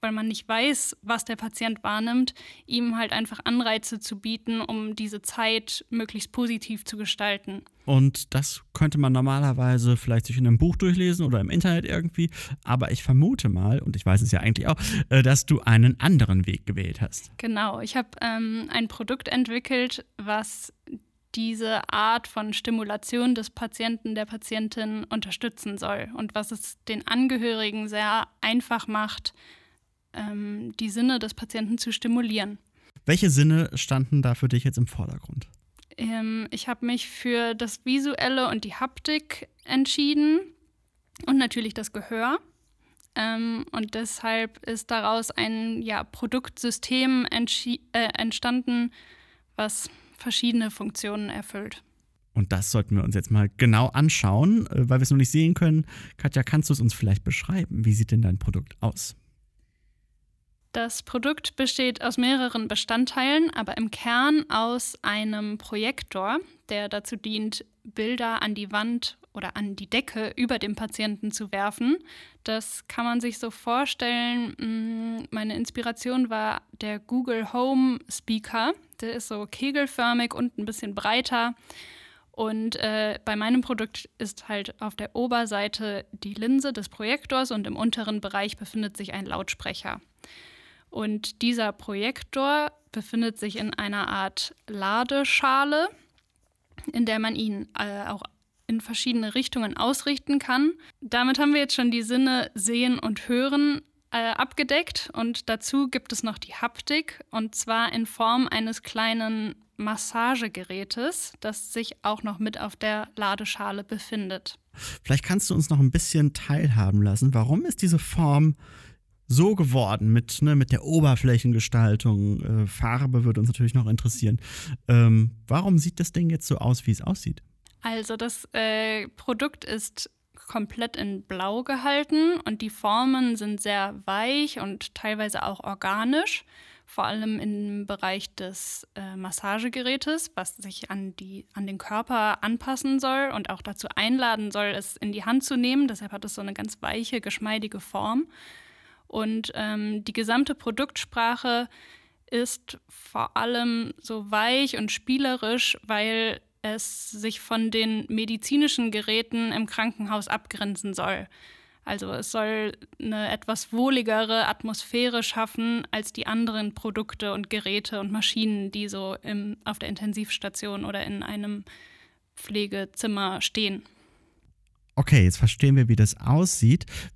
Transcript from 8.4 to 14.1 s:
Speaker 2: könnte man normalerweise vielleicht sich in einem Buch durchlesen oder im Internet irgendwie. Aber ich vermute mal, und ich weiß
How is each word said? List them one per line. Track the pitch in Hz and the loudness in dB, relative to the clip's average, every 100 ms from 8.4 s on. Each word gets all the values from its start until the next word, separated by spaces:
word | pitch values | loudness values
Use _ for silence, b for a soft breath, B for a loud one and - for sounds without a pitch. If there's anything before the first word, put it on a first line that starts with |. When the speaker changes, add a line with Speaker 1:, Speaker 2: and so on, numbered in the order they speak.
| 143 - _ | -2 -6 _
Speaker 2:
könnte | - 156 147 | 2 2 4
man | 135 | 4
normalerweise | 131 131 135 143 127 127 127 120 120 | 4 4 2 2 2 4 4 6 4
vielleicht | - 117 - | 4 0 2
sich | 123 | 2
in | 127 | 6
einem | 117 | 8
Buch | 160 170 | 6 4
durchlesen | 185 180 180 175 156 | 4 4 4 2 2
oder | 123 | 2
im | 98 | 2
Internet | 175 185 170 | 2 4 2
irgendwie. | - 170 170 - 170 B B B | 0 -2 -2 0 -2 B B B
Aber | - 123 123 | -2 0 2
ich | 117 | -2
vermute | - 131 165 262 117 | 6 8 8 4 2
mal, | 90 98 117 | 2 4 2
und | - 98 | 0 0
ich | |
weiß | 92 | 4